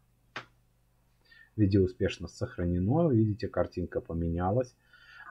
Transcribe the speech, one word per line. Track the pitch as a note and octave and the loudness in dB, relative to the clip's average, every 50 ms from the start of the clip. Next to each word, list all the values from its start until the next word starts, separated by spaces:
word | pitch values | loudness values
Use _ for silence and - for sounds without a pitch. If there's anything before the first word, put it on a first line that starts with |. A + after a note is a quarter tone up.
| _ _ _ _ _ _ - - - _ _ _ _ _ _ _ _ _ _ _ _ _ _ _ _ _ - - - _ - | _ _ _ _ _ _ -16 -16 -16 _ _ _ _ _ _ _ _ _ _ _ _ _ _ _ _ _ -20 -20 -20 _ 0
Видео | A2 G#2 F#2+ G2+ G2 | 2 2 4 6 4
успешно | F#2 F2+ - - G2 F2 - - E2+ - | 4 4 0 -2 -2 -2 -4 -4 -12 -12
сохранено. | - - - - - - F2 F2 F2 F2 F#2 G#2 C#3 E3 F3 D#3 | -10 -10 -10 -8 -6 -4 -2 0 0 0 2 2 2 2 2 4
Видите, | B2 A2 A2 G#2+ G#2 - G2+ F#2 | 4 4 2 2 0 -2 -6 -6
картинка | - F2+ F2 - - F2+ F2 - - - | -2 -2 -4 -4 -4 -8 -6 -6 -6 -6
поменялась. | - - E2 E2+ E2+ E2+ E2+ F2 F2+ F#2 G#2 B2+ B2+ - _ _ _ _ _ - - - - - - - | -6 -6 -4 -4 -2 -2 -2 0 0 0 0 0 -2 -4 _ _ _ _ _ -20 -20 -20 -20 -20 -8 -2